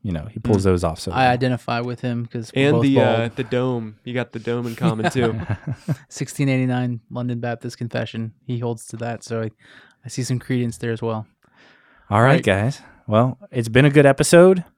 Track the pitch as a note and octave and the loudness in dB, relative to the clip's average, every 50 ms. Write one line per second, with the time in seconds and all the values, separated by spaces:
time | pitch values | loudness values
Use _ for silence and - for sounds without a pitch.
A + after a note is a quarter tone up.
0 | - G#2 F2 D2+ D2+ G#2+ - A2+ - B2 A2+ F#2+ F#2+ F#2+ F#2 F2 F2 E2 D#2+ - | -6 -6 -6 -6 -8 -10 -12 -8 -8 -6 -6 -2 -2 0 0 0 -2 -6 -6 -8
1 | - F#2+ F2 B2 C3 B2+ B2 A#2+ B2+ B2+ B2 A#2+ - - A#2+ A#2+ A#2+ B2 A#2+ - | -10 -8 -4 0 0 0 0 0 -2 -4 -4 -4 -6 -6 -6 -6 -6 -8 -10 -8
2 | - B2 A#2+ A#2+ A#2+ A#2 - A#2+ A2+ - - C3 C3+ C#3+ C#3+ A#2 C#3 C#3 C3+ B2+ | -8 -6 -6 -6 -8 -8 -10 -12 -12 -6 -2 0 2 2 4 4 2 4 4 4
3 | B2 A#2+ A#2 A#2 A#2 A#2 - - B2+ A2 B2+ B2 B2+ C3 B2+ A#2+ A2+ G#2+ G#2+ _ | 4 2 2 0 -2 -4 -4 -8 -6 -4 -2 -2 -2 -2 -4 -4 -6 -10 -16 _
4 | _ B2 A#2+ B2+ A#2+ - - C3 G#2+ A#2+ A#2 B2 A#2+ A#2+ A2+ - - A2+ A2+ A2 | _ -8 -6 -6 -6 -6 -10 -10 -6 -6 -4 -4 -6 -8 -6 -2 -2 -2 0 0
5 | A2 A#2 - C3 A#2+ A2+ A2 A2 F2+ - G#2 - - - A#2+ - _ - C#3 - | -2 -2 0 0 0 0 -2 -4 -6 -6 -8 -8 -6 -10 -12 -10 _ -6 -6 -6
6 | - _ - - D3 - - - C#3+ C3+ C3 C3 B2+ B2+ B2 B2 B2 B2 B2 A#2 | -8 _ -12 -12 -10 -10 -4 -2 0 0 0 0 0 0 -2 -2 -2 -4 -6 -8
7 | _ _ - B2 B2 B2 B2 A#2 A#2+ A#2+ A#2 A#2 - B2 - _ B2 A2+ - A#2+ | _ _ -10 -8 -6 -6 -6 -6 -6 -6 -8 -8 -10 -14 -10 _ -10 -6 -6 -6
8 | A#2 A2 - A2+ A2+ A2+ _ _ _ - B2 A#2 A#2+ A#2+ A#2 G#2+ - - - A2+ | -6 -6 -8 -10 -10 -10 _ _ _ -8 -6 -4 -4 -6 -6 -8 -10 -16 -12 -10
9 | A#2 A#2 A#2 G#2+ - - A#2+ A2+ A2+ A2 _ _ _ - - - - _ _ _ | -8 -10 -10 -10 -10 -8 -6 -6 -6 -8 _ _ _ -20 -20 -20 -20 _ _ _
10 | _ A#2+ - - B2 - C3 A#2+ - - C3 B2 B2 A#2 A2+ - - A#2 A2+ A2 | _ -10 -8 -6 -4 -4 -4 -6 -4 -4 -2 -2 -2 -4 -6 -6 -6 -6 -6 -4
11 | A#2 A2+ A2+ A2 G#2+ _ _ _ _ _ _ _ _ _ _ _ _ _ _ _ | -4 -6 -6 -6 -8 _ _ _ _ _ _ _ _ _ _ _ _ _ _ _
12 | _ _ G2+ A2 A#2 C3+ D3 E3 - G#2+ F#2+ G2 G#2 B2+ D3 - - - _ _ | _ _ 4 4 6 6 6 4 4 2 2 2 0 -2 -4 -6 -16 -20 _ _
13 | _ - G#2 A2 A#2+ C3 B2+ _ - - - B2+ A2+ A2+ A2 B2 C#3+ D3 C#3 D3+ | _ 2 4 4 4 2 -2 _ -16 -6 -4 -4 -4 2 4 6 6 8 6 8
14 | C#3 C#3 C3+ - D3+ - - E3+ F3+ F#3 F#3+ F3+ - _ _ | 6 6 6 4 4 6 8 10 10 8 6 4 -2 _ _